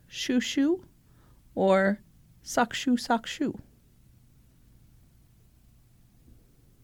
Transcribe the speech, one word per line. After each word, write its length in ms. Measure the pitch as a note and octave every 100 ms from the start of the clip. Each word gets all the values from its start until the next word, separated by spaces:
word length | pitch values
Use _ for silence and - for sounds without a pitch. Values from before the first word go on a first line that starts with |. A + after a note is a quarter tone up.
| -
shoe, 320 | - - B3+
shoe, 420 | - C#4+ C#4 F#4 - _ _ - - - - -
or 460 | F#3+ F#3+ G3 G#3 - - - -
sock, 300 | - - A#3
shoe, 240 | - - A#3+
sock, 280 | - A#3 -
shoe? 320 | - C#4 - - _ _ _ - - _ _ _ _ - - - - - - _ _ _ _ - - _ _ _ _ - - _ _ _ _